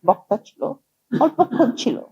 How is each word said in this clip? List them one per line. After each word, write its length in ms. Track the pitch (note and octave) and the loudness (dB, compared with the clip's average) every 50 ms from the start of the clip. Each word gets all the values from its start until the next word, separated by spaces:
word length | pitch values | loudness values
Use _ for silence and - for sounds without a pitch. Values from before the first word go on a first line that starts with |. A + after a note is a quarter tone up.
| - | 2
বক্তা 320 | E3 G3 - _ _ G3+ | 2 0 0 _ _ -4
ছিল, 360 | G#3+ _ - _ _ - - C4+ _ _ _ _ _ _ _ A#3+ - | -4 _ -16 _ _ -8 -8 -8 _ _ _ _ _ _ _ 0 0
অল্পক্ষণ 520 | C#4+ D#4 - - F4+ - - - E4 A#3 | 0 0 2 0 -2 -2 2 0 0 0
ছিল। 300 | - - - - C3 - - - | 0 -2 -4 -4 -4 -4 -10 -18